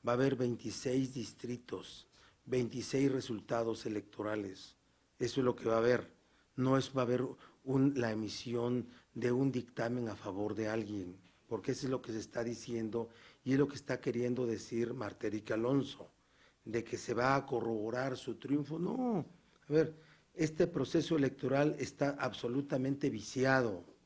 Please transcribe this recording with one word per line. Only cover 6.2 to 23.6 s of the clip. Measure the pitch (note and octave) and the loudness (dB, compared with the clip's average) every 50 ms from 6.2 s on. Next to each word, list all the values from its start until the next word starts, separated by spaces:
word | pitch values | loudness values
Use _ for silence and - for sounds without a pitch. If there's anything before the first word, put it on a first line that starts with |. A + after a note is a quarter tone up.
| _ _ _ _ _ _ _ | _ _ _ _ _ _ _
No | - B2+ C3 C3+ C3+ | 0 2 4 4 4
es, | B2 - - | 2 0 0
va | C3+ | 0
a | B2 | 2
haber | A#2 B2 A#2+ B2+ B2 - - - - - _ _ | 2 2 0 0 -2 -6 -12 -16 -20 -20 _ _
un, | C3 C3 C3+ C3+ C#3+ C#3 | 0 4 6 6 6 4
la | C3+ A#2+ A2+ | 4 0 0
emisión | A2 G#2+ A2 G2+ - - - A#2+ A#2 A#2+ A#2+ A#2+ B2 B2 A#2 - - - _ _ | 0 -2 -4 -4 -6 -8 -6 -4 -2 0 0 0 0 -2 -2 -6 -12 -20 _ _
de | _ A#2+ A#2 A#2+ | _ -2 0 2
un | B2 B2+ C#3 C#3 | 2 4 2 2
dictamen | B2 B2+ G#2+ - - - A#2 A#2 A#2+ B2+ A#2+ A2 | 2 0 -4 -4 -6 -4 -2 -2 0 -2 -2 -4
a | G2+ | -6
favor | - - G#2+ F#2 G2 G#2 G#2 G#2 | -6 -6 -6 -4 -2 -2 -2 -2
de | G2+ A2 G#2+ | -2 -2 0
alguien, | A2 A2+ G#2+ G2+ G#2 G2+ F2+ F2+ F2+ - - - _ _ _ | 0 -2 -2 -4 -6 -6 -6 -8 -12 -16 -20 -20 _ _ _
porque | _ A#2 G#2 - - | _ -8 -4 -2 -4
eso | B2+ - C#3+ | -4 -2 -2
es | C3 | -2
lo | C3 B2 | -2 -2
que | B2+ - | -4 -6
se | A2 A2 | -6 -6
está | - - - A#2+ | -6 -6 -4 -4
diciendo | A#2 A#2 A#2+ A2+ - - A#2+ A2+ A2+ A2 G#2 A#2 A2+ A2+ - - - - - _ _ | -4 -4 -4 -6 -8 -6 -4 -4 -4 -2 -2 -4 -4 -4 -10 -20 -20 -20 -20 _ _
y | B2+ | 2
es | C3+ C3+ | 4 4
lo | C#3+ C#3 | 4 2
que | - | 0
está | - - - B2+ B2+ | -10 -4 -4 -4 -2
queriendo | - C#3 A2+ A#2+ B2 B2 B2 B2+ B2+ | -2 -2 0 0 0 0 2 0 0
decir | A#2 A2+ A2+ A2+ - A#2 A2+ A#2 A2+ A#2 | 0 0 -2 -4 -4 -2 -2 -2 -2 -2
Martérica | C3+ G#2+ G2+ - - - G#2+ G#2 G#2+ G#2 - | -6 -6 -8 -8 -4 -4 -4 -4 -4 -4 -2
Alonso, | A2+ A2 A2+ B2 C#3 C#3+ B2+ - - - - - _ _ _ _ _ _ - _ _ _ _ | -2 0 2 2 2 2 2 0 -8 -12 -16 -18 _ _ _ _ _ _ -20 _ _ _ _
de | A2 A2 A#2 | -4 -4 -4
que | A2+ - - | -2 -2 -8
se | A#2 - - | -8 -4 -2
va | A#2+ A2+ B2 C3 C3+ | 0 2 4 4 4
a | C#3 C#3 | 2 2
corroborar | - C3+ A#2 G#2+ A2+ A2+ G#2+ G#2 A2+ A#2 B2 C3 C3+ B2+ | 0 -2 -2 0 0 -2 -2 -2 -2 -2 -2 -2 -2 -4
su | B2+ - C3 A2+ | -6 -6 -8 -8
triunfo. | - - B2 C#3 D3 C#3+ D3 D#3 D#3+ | -8 -2 0 0 0 0 -2 -4 -4
No, | F3 G3+ A3+ B3+ B3+ B3 A3+ F3 C3+ - - - _ _ _ _ _ - | -2 -2 -2 0 0 0 0 0 -2 -4 -12 -20 _ _ _ _ _ 2
a | |
ver, | C#3+ D#3+ D#3 D#3 - - - - - _ _ _ | 4 4 4 2 -2 -12 -20 -20 -20 _ _ _
este | _ - D#3+ D#3 D#3 - F3+ | _ -2 -2 -2 4 2 2
proceso | E3 E3+ D#3 C3 - - E3 D3 - E3+ | 2 4 -2 -2 2 2 2 4 4 4
electoral | D3+ C#3 C3 - - - B2 C3 C#3 D3 D3+ - - | 4 4 2 0 0 -2 2 4 4 4 4 2 0
está | C3 - - - C#3+ C#3+ C#3+ C#3+ | -4 -6 -2 0 0 0 0 0
absolutamente | C#3 B2+ - - - A#2+ B2 C#3 C#3+ C#3+ D3+ C3 C3 C3+ C#3 C#3 - C#3 | -2 -2 -2 -2 -4 0 0 0 0 0 0 0 2 0 0 0 0 -2
viciado. | A#2 G#2+ G#2 - - C3 B2+ C3 C3+ C3 | -2 -2 -6 -6 0 2 4 6 6 6